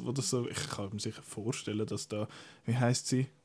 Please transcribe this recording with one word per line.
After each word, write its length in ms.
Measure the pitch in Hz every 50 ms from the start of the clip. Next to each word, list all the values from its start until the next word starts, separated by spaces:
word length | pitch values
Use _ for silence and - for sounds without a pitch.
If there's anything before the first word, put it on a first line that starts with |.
| 117
wo 60 | 123
das 180 | 123 135 123 -
so, 180 | 131 123 120 -
ich 220 | - - - -
kann 200 | - - 101 95 107
mir 60 | 104
sicher 240 | - 110 - - -
vorstellen, 640 | - - 107 101 117 - - - 113 104 107 110 -
dass 200 | 104 101 - -
da, 200 | 107 104 110 - - - - - - - -
wie 100 | - 117 123
heisst 300 | 123 120 123 - - -
sie? 180 | 131 127 131 - - _ _